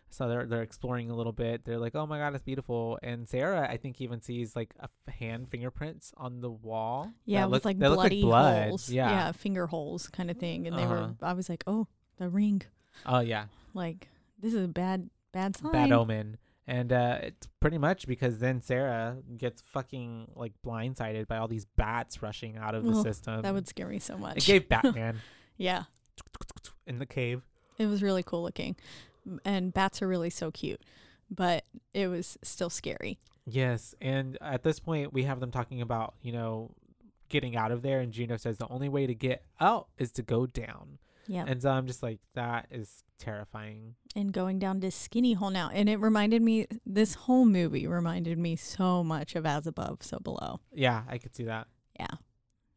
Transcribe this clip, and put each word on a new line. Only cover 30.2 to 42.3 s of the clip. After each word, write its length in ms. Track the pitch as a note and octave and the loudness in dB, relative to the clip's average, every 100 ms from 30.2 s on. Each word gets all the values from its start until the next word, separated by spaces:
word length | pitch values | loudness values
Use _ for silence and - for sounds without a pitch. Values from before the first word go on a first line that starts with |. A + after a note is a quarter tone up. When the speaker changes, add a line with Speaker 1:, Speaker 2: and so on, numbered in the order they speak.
| E3+ | -2
Speaker 2:
so 220 | - D#3+ | -4 -6
cute, 300 | - D3 - _ - - _ - | -6 -6 -8 _ -20 -20 _ -10
but 320 | F#3+ F3+ E3+ - - - | -2 2 0 -2 -16 -8
it 140 | G3+ F#3+ | -2 0
was 300 | F3 F3+ - | -2 -6 -8
still 260 | - - F3 | -10 -6 -4
scary. 500 | - - - - - _ _ - | -4 -6 -6 -8 -8 _ _ -4
Speaker 1:
Yes. 500 | B2 B2+ A#2 - - | 0 2 0 -4 -6
And 360 | C3+ C3+ C3 C3 | -2 -2 -2 -8
at 220 | D#3 C3 | -6 0
this 160 | D#3+ D3+ | 2 0
point, 320 | - D#3 C#3+ | 0 -2 -2
we 100 | C3+ | 0
have 160 | C#3 B2+ | 0 0
them 120 | B2+ | -4
talking 300 | B2 A#2 B2+ | -4 -4 -4
about, 340 | A#2 A#2 A2+ - | -2 -2 -4 -8
you 120 | A#2+ | -8
know, 380 | A#2+ A#2 A2 A#2 - _ _ - _ - | -4 -4 -6 -8 -16 _ _ -20 _ -2
getting 260 | D3 C3 A#2 | -2 0 0
out 160 | A2 | 0
of 120 | A#2+ | 0
there. 180 | C3+ C3+ | 0 0
And 100 | B2 | 0
Juno 240 | A2 A#2+ A2+ | -4 -4 -2
says 220 | A#2+ A2 | -4 -4
the 100 | A#2 | -6
only 220 | B2+ C#3+ | -4 -2
way 180 | C#3 C3+ | 0 0
to 80 | A2+ | 0
get 300 | B2+ B2 - - | -2 -2 -6 2
out 260 | F3+ A3+ - - | 4 4 -2 -6
is 140 | B2 | -6
to 100 | - | -4
go 220 | A2 A#2 B2+ | 0 0 0
down. 520 | A#2+ A2+ G2+ - C#3+ _ _ - | -4 -8 -12 -18 -20 _ _ -8
Speaker 2:
Yeah. 180 | F#3 D#3+ | -4 -2
Speaker 1:
And 140 | B2+ | 0
so 80 | C3+ | 2
I'm 160 | C3 C3 | 2 0
just 160 | A#2+ | -4
like, 160 | B2 A2 _ | -6 -8 _